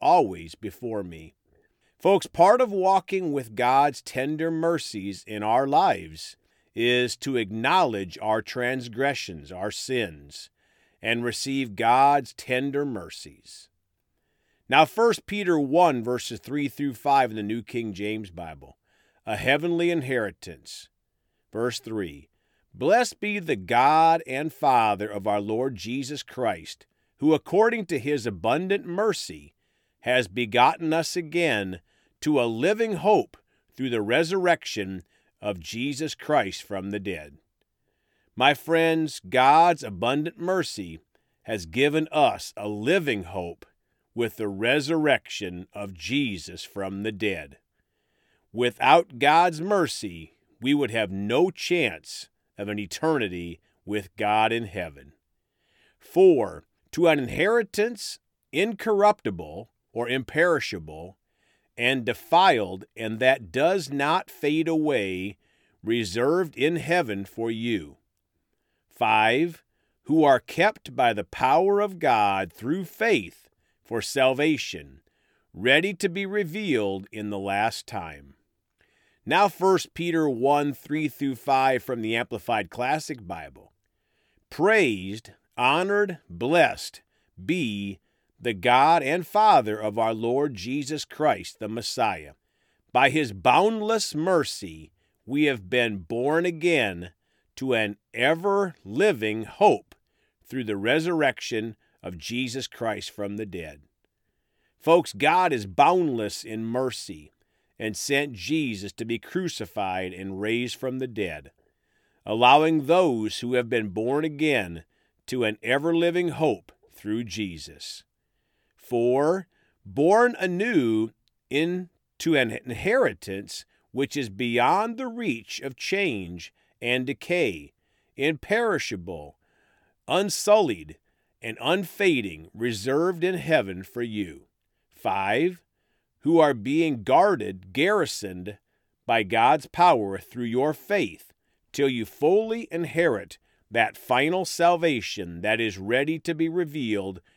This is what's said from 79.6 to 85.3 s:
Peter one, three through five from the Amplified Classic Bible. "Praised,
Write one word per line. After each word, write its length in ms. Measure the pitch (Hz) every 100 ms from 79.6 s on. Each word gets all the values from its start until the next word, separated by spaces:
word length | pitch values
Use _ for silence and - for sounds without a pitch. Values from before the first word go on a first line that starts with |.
| 185 185 -
Peter 340 | - 170 165 151
one, 460 | 117 135 147 147
three 340 | 127 - 151 147
through 280 | - 143 123
five 460 | - 135 135 127
from 200 | - 120
the 120 | 110
Amplified 560 | 113 123 110 - 113 95
Classic 560 | - 123 156 - 131 87
Bible. 460 | 85 71 67 - _ _ _ _ _ _ _ _
"Praised, 840 | - 185 220 151 101 95 110 -